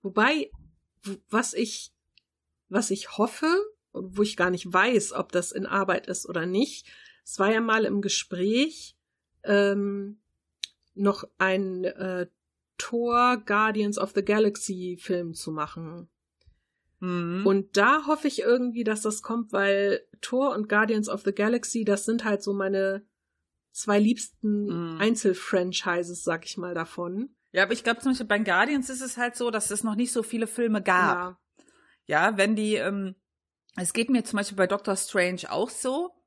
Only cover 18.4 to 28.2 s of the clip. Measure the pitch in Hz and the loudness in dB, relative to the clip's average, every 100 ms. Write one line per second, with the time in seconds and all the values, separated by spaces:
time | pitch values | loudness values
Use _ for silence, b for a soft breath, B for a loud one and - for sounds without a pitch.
18.4 | 202 254 247 233 220 214 214 214 - 233 | 2 2 2 -2 -2 0 -2 -6 -6 -6
19.4 | 220 - 196 196 202 - - - - 247 | -2 0 2 4 2 0 -4 -14 -4 0
20.4 | 277 208 214 208 220 220 208 202 - 196 | 0 0 2 2 4 2 0 -2 -2 0
21.4 | 208 240 - 233 214 202 - 233 220 202 | 0 0 -2 -2 0 0 0 -2 0 -2
22.4 | 202 196 190 196 196 196 - _ _ _ | -2 -2 0 0 0 -2 -10 _ _ _
23.4 | _ _ _ - - 208 214 247 - _ | _ _ _ -10 2 4 6 2 -4 _
24.4 | 214 208 208 170 170 165 208 226 208 185 | -2 0 0 -4 -4 0 0 2 2 0
25.4 | - 190 180 180 - 175 175 175 - 165 | 0 0 0 -2 -2 -2 -2 -6 -4 -4
26.4 | - - 175 170 165 - 175 190 262 _ | -6 -10 -6 -6 -6 -6 -6 -6 -8 _
27.4 | _ - 190 233 - 233 269 254 | _ 0 2 2 0 0 0 -2